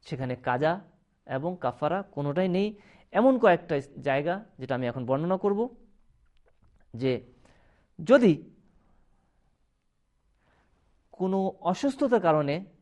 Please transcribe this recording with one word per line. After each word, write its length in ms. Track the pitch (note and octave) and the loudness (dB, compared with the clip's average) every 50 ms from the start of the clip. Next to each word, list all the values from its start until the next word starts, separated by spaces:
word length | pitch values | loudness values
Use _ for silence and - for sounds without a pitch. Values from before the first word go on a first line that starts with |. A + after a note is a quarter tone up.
| _ | _
সেখানে 280 | - - C3 C3 B2+ B2 B2 - C3 | -12 -10 -8 -6 -6 -8 -6 -4 -4
কাজা 240 | B2 B2+ C#3+ D#3 E3+ - - - _ _ _ _ _ _ _ | -2 0 0 0 -2 -2 -8 -18 _ _ _ _ _ _ _
এবং 240 | - C3+ C3+ C#3+ E3+ F#3 F3 - | -8 -8 -6 -6 -6 -8 -4 -6
কাফারা 360 | B2+ A#2+ - - D3 E3+ G3 G3 - - | -6 -4 -2 -4 -2 -2 -4 -6 -8 -8
কোনোটাই 320 | - C#3+ C#3+ C#3+ F3 F#3 F#3+ F3 | -6 -6 -4 -2 0 0 0 0
নেই। 120 | F#3 G3+ G#3+ G#3+ - - - - - - _ - | 0 -2 -2 -6 -12 -20 -20 -20 -20 -20 _ 0
এমন 200 | F#3+ A3+ C4 C4 B3 A3+ | 2 4 4 4 6 6
কয়েকটা 320 | G#3 F3 E3 E3+ - D#3+ C#3 C3+ - - - B2 C#3+ | 6 4 4 2 -2 -4 -4 -4 -6 -16 -8 -4 -2
জায়গা, 260 | C3 C#3 D3 E3 F3 G3 A3 - _ - | -2 0 0 -2 -4 -6 -8 -16 _ -16
যেটা 120 | C3 B2 C3+ B2 | -8 -6 -4 -4
আমি 80 | B2+ A#2+ | -4 -4
এখন 120 | A#2 C3+ B2 A#2 | -4 -6 -4 -2
বর্ণনা 280 | C3 C3+ D#3 F3 F#3+ F#3 F#3+ | -2 -2 0 -2 -2 -2 -2
করব, 160 | G3+ G3+ G3+ A#3 B3+ - - - - _ _ _ _ _ _ _ _ _ _ _ _ _ _ _ _ _ _ _ _ - | -2 -2 -2 -4 -6 -8 -18 -20 -20 _ _ _ _ _ _ _ _ _ _ _ _ _ _ _ _ _ _ _ _ -12
যে 180 | A#2 B2+ C3+ B2+ A2+ - - - _ _ - _ _ _ _ _ _ _ _ _ - | -4 -2 -2 -2 -4 -6 -14 -20 _ _ -20 _ _ _ _ _ _ _ _ _ -14
যদি 340 | E3 D#3 B3 C#4+ A#3+ G3+ D#3+ C#3+ - - - _ _ _ _ _ _ _ _ _ _ _ _ _ _ _ _ _ _ _ _ _ _ _ _ _ _ _ _ _ _ _ _ _ _ _ _ _ _ _ _ _ _ _ _ _ _ _ _ _ _ _ - - | 4 6 6 8 8 6 4 2 -2 -18 -20 _ _ _ _ _ _ _ _ _ _ _ _ _ _ _ _ _ _ _ _ _ _ _ _ _ _ _ _ _ _ _ _ _ _ _ _ _ _ _ _ _ _ _ _ _ _ _ _ _ _ _ -8 -4
কোনো 200 | F#3 F#3+ F#3+ G3 F#3+ F#3+ - - - F3 | -4 -2 0 0 -2 -2 -6 -4 -2 -2
অসুস্থতার 540 | F#3 - - C#4 C4 - D4 C4 B3 A3 F3 | -2 0 -2 -4 -2 0 0 2 2 2 2
কারণে 280 | E3 D#3 D3+ D3 C#3 C#3+ E3+ G3 - - _ | 2 2 2 2 0 -4 -4 -6 -12 -20 _